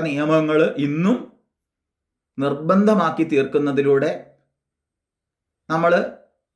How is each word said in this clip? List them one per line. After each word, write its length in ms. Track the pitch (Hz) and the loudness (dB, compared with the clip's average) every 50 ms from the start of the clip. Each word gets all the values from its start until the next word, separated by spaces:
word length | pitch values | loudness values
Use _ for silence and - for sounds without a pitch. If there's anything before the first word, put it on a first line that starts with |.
| 160 | -2
നിയമങ്ങൾ 540 | 156 139 143 151 151 160 156 156 151 156 156 165 - - 139 147 | -2 -4 -4 0 0 2 2 2 2 2 2 2 0 0 -2 -4
ഇന്നും 320 | 143 147 160 175 202 247 - - - _ _ _ _ _ _ _ _ _ _ _ _ _ _ _ _ _ _ _ _ _ 135 135 | -2 -2 0 0 0 0 -2 -4 -12 _ _ _ _ _ _ _ _ _ _ _ _ _ _ _ _ _ _ _ _ _ -6 -4
നിർബന്ധമാക്കി 800 | 143 143 151 156 165 190 196 208 214 214 185 170 160 - 165 160 156 151 | -4 -4 -2 -2 0 2 4 4 4 2 2 0 0 -2 -2 -2 0 0
തീർക്കുന്നതിലൂടെ 800 | 135 135 - - 147 147 143 135 139 139 139 139 135 147 165 - - - - _ _ _ _ _ _ _ _ _ _ _ _ _ _ _ _ _ _ _ _ _ _ _ _ _ _ _ - 160 | 0 0 0 -2 -2 -2 -2 0 0 2 2 2 2 0 -2 -4 -6 -12 -20 _ _ _ _ _ _ _ _ _ _ _ _ _ _ _ _ _ _ _ _ _ _ _ _ _ _ _ -6 -2
നമ്മൾ 180 | 165 165 175 175 190 - - - - _ _ _ _ _ _ _ | 0 2 2 2 2 0 -2 -8 -16 _ _ _ _ _ _ _